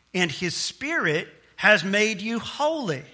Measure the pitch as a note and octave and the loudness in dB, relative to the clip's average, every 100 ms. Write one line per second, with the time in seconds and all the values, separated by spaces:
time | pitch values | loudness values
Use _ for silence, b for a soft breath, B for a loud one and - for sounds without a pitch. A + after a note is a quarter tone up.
0 | b F3+ F3 C3 F3+ - - - C#4 E4 | b 0 0 0 -4 -4 -6 -6 -4 0
1 | F3+ D3+ - - b b G3 G#3 F#3 G#3 | 0 0 -2 -14 b b 4 4 4 2
2 | G#3+ G3+ G#3+ A#3 - - D4+ D#4+ A3+ C3+ | 0 0 -4 -6 -6 -2 -2 0 -4 -4
3 | - | -6